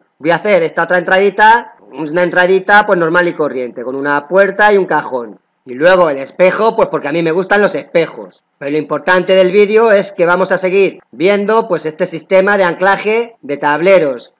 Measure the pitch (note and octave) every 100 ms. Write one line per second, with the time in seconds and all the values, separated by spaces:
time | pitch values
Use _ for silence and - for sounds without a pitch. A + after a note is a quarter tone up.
0 | _ _ D3+ E3 G#3+ F#3 D#3+ F3 E3 F3+
1 | E3+ F#3+ G3+ G3 G#3+ A#3 A#3+ _ G#2 C3
2 | D#3 F3 F3 E3+ F3+ F#3+ F#3+ G#3 G#3+ F3+
3 | D#3+ F3 F3 D#3+ D3 C3 A#2+ B2 A#2+ C3+
4 | C#3+ C#3+ - F#3 G3 G3 G#3 G3+ F3+ D3+
5 | - B2+ A2+ F#2 _ _ B2+ B2+ E3+ F#3
6 | E3 C#3 C3+ - F3+ - A3+ A3 F#3 D#3
7 | C#3+ E3+ E3 E3+ F#3 G3+ G3 - - F3
8 | D#3 A#2 F#2 _ _ _ C#3+ D3+ D3+ D3
9 | F#3 F#3 F3 F#3+ F3+ G3+ G3+ A3 A3+ G3+
10 | - - E3+ F3+ F#3+ F3+ F#3 G3 F3+ D#3
11 | _ A#2 F3+ G3+ G3+ A3+ A3 D#3+ D#3 D3+
12 | F3 D#3+ - F#3+ G3 G#3 F3 C#3+ F#3+ F#3+
13 | G#3 A3+ A#3 - C#3 C#3 D3 D3 F3+ F#3
14 | D3 A#2+ -